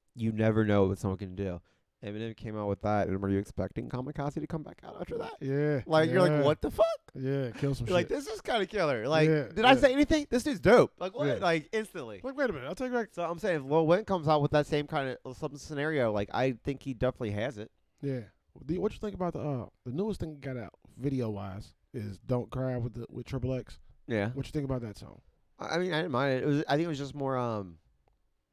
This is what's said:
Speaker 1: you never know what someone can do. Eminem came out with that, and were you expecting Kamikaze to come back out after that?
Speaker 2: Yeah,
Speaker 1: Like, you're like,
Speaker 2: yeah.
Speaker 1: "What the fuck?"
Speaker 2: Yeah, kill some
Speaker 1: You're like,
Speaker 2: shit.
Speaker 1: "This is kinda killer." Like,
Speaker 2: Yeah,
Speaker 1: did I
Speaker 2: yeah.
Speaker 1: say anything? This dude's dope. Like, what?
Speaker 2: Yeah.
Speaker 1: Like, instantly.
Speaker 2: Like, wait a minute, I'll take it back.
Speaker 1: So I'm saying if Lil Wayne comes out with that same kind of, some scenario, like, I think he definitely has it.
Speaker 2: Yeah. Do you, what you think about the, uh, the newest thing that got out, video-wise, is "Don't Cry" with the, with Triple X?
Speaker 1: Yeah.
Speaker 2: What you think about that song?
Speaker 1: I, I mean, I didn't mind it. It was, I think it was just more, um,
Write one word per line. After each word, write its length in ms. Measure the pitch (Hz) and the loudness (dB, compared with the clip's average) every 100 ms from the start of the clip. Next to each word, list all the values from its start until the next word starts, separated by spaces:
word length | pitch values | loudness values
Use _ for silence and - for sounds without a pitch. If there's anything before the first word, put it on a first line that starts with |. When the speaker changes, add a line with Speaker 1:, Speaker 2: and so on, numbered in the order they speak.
| _ - | _ -4
Speaker 1:
you 160 | 110 | -2
never 340 | 107 110 110 107 | 2 4 4 4
know 200 | 101 95 | 6 4
what 120 | 95 | 2
someone 200 | 104 95 | -4 -4
can 180 | 98 92 | -6 -6
do. 260 | 98 87 - _ _ _ | -6 -8 -12 _ _ _
Eminem 320 | 104 104 113 107 | -10 -8 -8 -10
came 220 | 113 107 | -10 -6
out 100 | 104 | -2
with 140 | 98 | -2
that, 260 | 104 104 95 | 2 2 2
and 140 | 95 | 0
were 80 | 98 | 0
you 80 | 98 | 0
expecting 480 | 101 - 95 - 120 | 0 -4 -6 -6 -6
Kamikaze 460 | 123 131 151 143 151 | -6 -6 -6 -6 -6
to 60 | 151 | -6
come 140 | 165 | -8
back 180 | - - | -10 -16
out 140 | - 415 | -16 -14
after 180 | 175 466 | -10 -8
that? 140 | 453 440 | -8 -8
Speaker 2:
Yeah, 420 | 139 139 151 143 - | -2 0 0 0 2
Speaker 1:
Like, 240 | 160 160 | 4 4
you're 120 | 180 | 6
like, 100 | 175 | 6
Speaker 2:
yeah. 100 | 147 | 6
Speaker 1:
"What 180 | 143 156 | 4 2
the 80 | 294 | 0
fuck?" 160 | - 659 - - 139 | 2 2 0 -10 -6
Speaker 2:
Yeah, 360 | 131 139 127 | -2 -2 -2
kill 220 | - 139 135 | -2 -2 -2
some 120 | 120 | 0
Speaker 1:
You're 60 | |
like, 160 | 180 180 | 0 2
Speaker 2:
shit. 80 | 269 | -2
Speaker 1:
"This 100 | 285 | -4
is 140 | 427 | -8
kinda 240 | - 233 190 | -2 0 0
killer." 420 | 214 160 123 113 | 0 0 0 2
Like, 220 | 156 156 | 4 6
Speaker 2:
Yeah, 140 | 156 | 4
Speaker 1:
did 200 | 143 165 | 0 4
I 80 | 240 | 6
Speaker 2:
yeah. 60 | 262 | 8
Speaker 1:
say 140 | 285 | 8
anything? 340 | 269 294 311 285 | 6 4 2 2
This 140 | 247 | -2
dude's 160 | 294 220 | -2 2
dope. 320 | 147 233 127 - | 8 8 8 2
Like, 160 | 180 220 | -6 -2
what? 100 | 143 | 0
Speaker 2:
Yeah. 80 | 127 | 2
Speaker 1:
Like, 340 | 180 165 147 | 2 2 0
instantly. 480 | 220 220 180 120 101 | -4 -4 -8 -10 -10
Speaker 2:
Like, 140 | 233 269 | -8 -2
wait 140 | 262 | -2
a 40 | |
minute, 140 | 160 127 | -2 -6
I'll 80 | 180 | -6
take 140 | 254 | -2
it 20 | |
back. 160 | 240 220 | -2 -4
Speaker 1:
So 100 | - | -4
I'm 160 | 170 170 | -4 -2
saying 220 | 214 160 | -2 -2
if 20 | 135 | 2
Lil 160 | 156 156 | 4 6
Wayne 160 | 180 | 4
comes 240 | 220 190 151 | 2 0 2
out 140 | 151 | 2
with 100 | 143 | 4
that 160 | 151 147 | 2 2
same 180 | 151 147 | 0 -2
kind 320 | 156 135 123 | -4 -4 -6
of, 140 | - 127 | -10 -8
some 180 | 151 143 | -10 -10
scenario, 560 | - 151 147 156 117 | -10 -4 -2 2 2
like, 180 | 104 104 | 0 -2
I 240 | - 135 117 | 0 0 -2
think 200 | - 131 | -6 -6
he 100 | - | -8
definitely 380 | 117 127 - 113 | -2 -2 -2 -4
has 260 | 104 120 107 | -4 -4 -8
it. 140 | 110 _ _ _ | -14 _ _ _
Speaker 2:
Yeah. 200 | 139 131 107 _ _ - 127 | -6 -6 -8 _ _ -12 -6
Do 80 | |
you, 80 | 175 | -2
what 100 | 196 | -2
you 80 | - | -4
think 160 | 214 190 | -8 -4
about 180 | 175 | -4
the, 60 | - | -4
uh, 260 | 139 131 107 _ - | -4 -4 -6 _ -8
the 60 | |
newest 260 | 135 214 202 | -4 -4 -4
thing 120 | 160 | -8
that 80 | 147 | -10
got 160 | 135 127 | -10 -10
out, 160 | 101 - - - | -10 -16 -20 -6
video-wise, 760 | 131 135 113 101 98 104 - _ _ | -4 -2 -2 -4 -8 -10 -14 _ _
is 240 | - 101 92 | -10 -10 -10
"Don't 300 | - 123 - | -4 -2 -2
Cry" 260 | 127 131 123 | -4 -4 -4
with 180 | 120 113 | -6 -8
the, 100 | 117 | -12
with 160 | - 120 | -12 -8
Triple 280 | 131 123 | -6 -4
X? 260 | 127 - - - - - | -4 -8 -16 -20 -20 -4
Speaker 1:
Yeah. 220 | 113 101 | -2 -2
Speaker 2:
What 120 | 131 135 | -4 -6
you 60 | |
think 140 | 151 135 | -4 -4
about 160 | 131 | -4
that 160 | 117 101 | -6 -12
song? 240 | - - _ _ _ - | -16 -20 _ _ _ -14
Speaker 1:
I, 180 | - 170 | -4 -2
I 20 | |
mean, 160 | 180 | 0
I 80 | 156 | -2
didn't 100 | 175 | 0
mind 220 | 123 139 131 | 0 2 2
it. 40 | |
It 40 | 139 | 2
was, 160 | 143 165 | 2 2
I 40 | 143 | 0
think 80 | 170 | 0
it 40 | |
was 80 | 143 | -4
just 180 | 139 143 | -6 -6
more, 220 | 139 127 | -2 -2
um, 400 | 123 107 92 80 _ _ _ _ _ _ _ | -2 -4 -6 -14 _ _ _ _ _ _ _